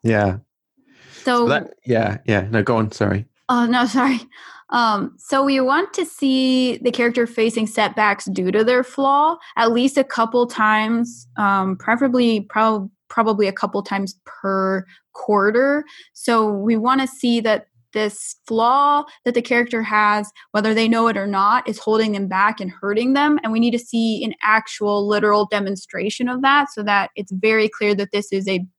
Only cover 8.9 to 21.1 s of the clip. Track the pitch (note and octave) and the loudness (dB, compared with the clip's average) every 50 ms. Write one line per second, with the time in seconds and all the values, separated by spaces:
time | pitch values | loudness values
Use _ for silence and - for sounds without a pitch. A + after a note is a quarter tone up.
8.9 | - - C#4 C4+ C#4 C#4+ D4+ D#4+ E4+ E4 - - - - A#3 A3+ A#3 A#3+ B3 C4+ | -2 -2 0 2 2 4 2 2 0 -4 -10 -8 -2 0 2 2 2 2 2 2
9.9 | - C#4 C4 C4 - - A3+ A3+ A3+ B3 A#3+ A#3+ - - G#3+ G#3+ G#3+ G#3+ G#3+ A3 | 2 0 -2 0 -2 -2 -2 0 2 0 0 0 0 0 2 2 2 2 2 0
10.9 | A#3 A#3 A#3+ A#3+ A#3+ - - - - - G#3 G3 G3 G3 F#3+ F#3+ F#3+ F#3 - - | 0 -2 -2 -4 -6 -16 -20 -14 -6 -2 0 0 2 0 0 -2 -4 -4 -2 -2
11.9 | A3+ A#3+ C#4 C4 A#3+ B3+ A#3+ A#3 A3+ G#3 G#3 - - A3 A3 A3 A3 G#3+ F#3+ G3+ | 0 0 0 2 2 2 2 2 2 0 -4 -4 0 2 2 2 2 0 -4 -8
12.9 | _ _ _ _ - - A3 A3 G#3+ G3+ G#3 F#3+ G3 - - G3 - G3+ G3 - | _ _ _ _ -2 0 0 0 2 2 0 0 0 -4 -6 -4 -4 -6 -6 -4
13.9 | G3+ G3 G3 F#3+ - _ _ - - - - G3 F#3+ F#3+ F#3+ F#3+ F#3+ F#3+ F#3 _ | -6 -4 -4 -6 -10 _ _ -20 -20 -8 -4 -2 -2 0 0 0 -2 -4 -6 _
14.9 | - _ _ _ _ - - - G#3 G3+ G3 G#3 G#3+ A#3+ C4 C#4 C#4+ D4 D4 - | -20 _ _ _ _ -10 -2 0 2 2 2 2 2 2 2 2 0 -2 -4 -8
15.9 | - - - _ _ - - - A#3 A3+ A3 G#3+ G#3 G3 G3 A3 A#3 A3 G#3+ B3 | -18 -20 -20 _ _ -8 -2 0 2 2 2 0 -2 -2 0 0 0 0 2 0
16.9 | C4 C4+ C4+ C4 - - - A#3+ A#3 A#3 A3 A3+ G#3+ - - _ _ _ _ _ | 0 0 0 -2 -4 -2 0 0 0 2 2 0 0 0 -2 _ _ _ _ _
17.9 | _ G#3+ G#3+ G#3 G#3 - - - - _ _ - A3+ A3 A3+ A#3+ B3+ C#4 C#4+ C#4+ | _ -2 -2 -2 -4 -8 -14 -14 -16 _ _ -4 -2 0 2 2 2 2 2 2
18.9 | C#4+ C#4+ D4 D4 - _ _ B3 A#3+ A#3+ A#3 - B3+ A#3+ B3 A#3+ B3 A3+ A3 G3+ | 2 0 -2 -4 -14 _ _ -2 -2 -2 -2 0 0 0 0 0 -2 -6 -4 0
19.9 | G#3+ G#3+ G#3 G#3 G#3 G#3 G#3 - _ - - _ - G#3 G#3+ A3 G#3+ A3 A3+ A3+ | 0 2 2 2 2 0 -2 -6 _ -20 -20 _ -4 -2 0 2 2 2 2 2
20.9 | A3+ A3+ A3+ A3+ | 2 2 2 2